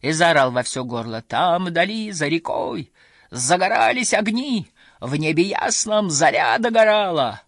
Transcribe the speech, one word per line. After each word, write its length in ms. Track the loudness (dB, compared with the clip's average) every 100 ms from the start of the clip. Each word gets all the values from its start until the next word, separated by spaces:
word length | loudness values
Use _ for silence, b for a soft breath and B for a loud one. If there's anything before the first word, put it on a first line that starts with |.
и 100 | -4
заорал 400 | 2 4 4 4
во 120 | 0
всё 220 | -4 -6 -6
горло: 360 | -6 -6 -10
«Там 440 | -6 0 2 0 0
вдали, 460 | -2 -2 -2 -8
за 160 | -4 -2
рекой, 640 | -2 -2 -4 -4 -6 -10 b b b b
загорались 840 | -6 0 2 2 2 2 2 0
огни, 560 | 0 0 -2 -2 -4 -4 b b b
в 140 | -6 -2
небе 280 | 0 0
ясном 680 | 0 0 -2 -2 0 0 0
заря 480 | 2 2 2 2 2
догорала!» 800 | 2 4 4 4 2 0 -2 -4